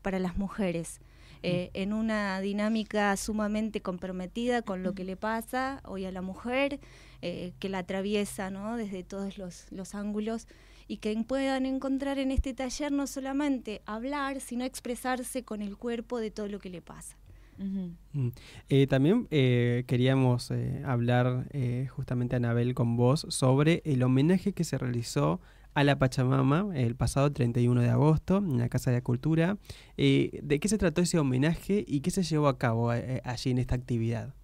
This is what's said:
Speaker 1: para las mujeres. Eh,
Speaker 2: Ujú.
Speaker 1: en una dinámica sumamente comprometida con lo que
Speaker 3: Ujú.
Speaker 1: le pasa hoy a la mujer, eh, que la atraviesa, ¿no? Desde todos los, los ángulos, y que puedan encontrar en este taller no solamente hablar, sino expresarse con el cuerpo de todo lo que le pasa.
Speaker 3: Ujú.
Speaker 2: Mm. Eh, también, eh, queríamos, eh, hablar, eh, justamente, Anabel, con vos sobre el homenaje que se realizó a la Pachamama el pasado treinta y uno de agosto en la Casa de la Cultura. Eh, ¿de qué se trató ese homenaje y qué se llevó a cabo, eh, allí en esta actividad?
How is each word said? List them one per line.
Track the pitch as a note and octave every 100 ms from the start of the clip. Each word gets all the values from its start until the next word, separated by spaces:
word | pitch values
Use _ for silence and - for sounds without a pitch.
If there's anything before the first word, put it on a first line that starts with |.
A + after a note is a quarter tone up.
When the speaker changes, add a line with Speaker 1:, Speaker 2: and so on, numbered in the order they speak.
Speaker 1:
para | G3+ F#3
las | F#3 F3
mujeres. | G3 - G3 E3 E3 - - - - -
Eh, | F3 F3+ F3+
Speaker 2:
Ujú. | -
Speaker 1:
en | G3
una | G#3+ A3 G#3+ G3+ F#3+
dinámica | G3 G3+ G#3+ A3 G#3+ G#3+ G3+ G3
sumamente | - G#3+ G#3 G#3+ A3 G#3
comprometida | - F3+ F#3 F#3 F3+ - A#3+ B3
con | A3+ F#3
lo | F#3
que | F#3+
Speaker 3:
Ujú. | F#3
Speaker 1:
le | F#3
pasa | A3 A3+ A3+ B3+ C4 C4+
hoy | - F#3+ F#3+
a |
la | F#3
mujer, | F#3 F#3+ A#3 B3+ C#4 C#4 - - - -
eh, | F3 F3 F3+ F3
que | G3
la | F#3+
atraviesa, | F#3 F#3+ G3 G#3 G3+ - F#3+
¿no? | F#3+ G#3 A#3
Desde | G#3 F#3+
todos | F3+ G3 G3 G3+
los, | F#3 E3+ -
los | F#3+ F#3
ángulos, | G3+ G#3 G#3 G#3+ A3+ - - - - -
y | G#3+
que | G#3+ A3 A3+
puedan | C4+ C4+ C4+ C4
encontrar | C4 C4+ C4+ C#4 C#4
en | C4+
este | C4+ C4+
taller | A#3+ C4 - D4
no | C#4+ C#4
solamente | C#4 C4 C4+ D4 C4 A3 G#3
hablar, | - G#3+ B3 C#4+ C#4 C#4
sino | - A#3+
expresarse | B3+ - A#3+ A#3+ B3+ B3+ B3+ C4
con | A#3 G#3+
el | G#3 G3
cuerpo | A#3+ A#3 A3+ A#3+
de | A3
todo | - G3+
lo | G3+
que | F#3+
le | F3
pasa. | - D#3 - - - - - -
Speaker 3:
Ujú. | G3 G3 F3+ E3+ -
Speaker 2:
Mm. | D3 B2 - - - -
Eh, | C#3 C3+
también, | C3+ C#3+ A#3 A3+
eh, | D#3 C3 B2 A#2+ A#2+ B2
queríamos, | B2 B2+ C3+ C3 B2 -
eh, | B2 B2 C3
hablar, | C#3 B2 A#2+ B2 B2 B2+ -
eh, | C#3+ B2 A#2+ C3+
justamente, | - C3 B2 B2
Anabel, | B2+ A#2+ A#2 A#2+
con | B2 A#2+ A#2
vos | A#2+ D#3 -
sobre | - C3 C3 D3+ E3+
el | D#3+ C3
homenaje | B2+ B2+ D3+ F#3 -
que | F#3
se | E3 C3+
realizó | C3 A#2+ A#2 - D3 F3+ - - -
a | -
la | C#3+ C#3
Pachamama | C3 - B2+ C3+ C3+ D3 G#3
el | D#3+ A#2+ B2
pasado | B2+ - C#3+
treinta | C#3+ A#2+ A#2+
y | B2
uno | B2
de | A#2+
agosto | A#2+ D3 D#3 - F#3+
en | G3+ B2+
la | A#2+
Casa | D3+ -
de | B2
la |
Cultura. | B2 B2 D3+ D#3+ E3 G3+ - - - -
Eh, | C#3 C#3 C3+ -
¿de | C#3+ D3
qué | G3
se | G#3
trató | F#3+ D#3
ese | F3 F3
homenaje | C#3 B2+ D3 E3 - G3+ -
y | C#3+
qué | D#3
se | F#3
llevó | E3 D#3 D3
a | C3
cabo, | B2 A2+ A#2
eh, | A#2+ - B2+
allí | - A#2+ C3+
en | B2+
esta | B2 B2+
actividad? | B2 A#2+ A2+ A#2 A2 -